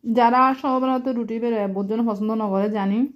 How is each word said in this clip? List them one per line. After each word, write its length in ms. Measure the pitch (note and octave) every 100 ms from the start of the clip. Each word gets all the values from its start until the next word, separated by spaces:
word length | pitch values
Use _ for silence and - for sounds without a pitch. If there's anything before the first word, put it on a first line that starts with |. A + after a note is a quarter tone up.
যারা 380 | A#3 A3+ A#3 B3 C4 C4
সবার 280 | C#4+ C4 C4
হাতে 160 | B3+ C4 A#3+
রুটি 180 | A3 A3+
বের 140 | A#3 A3+
হয়, 140 | G3+ F#3+
বহুত 100 | G3+
জন 100 | A3 A#3
পছন্দ 200 | G3+ G#3+ A3
ন 20 | G#3+
করে 140 | F#3+ G#3 G#3+
জানি 220 | G3 G#3 C#4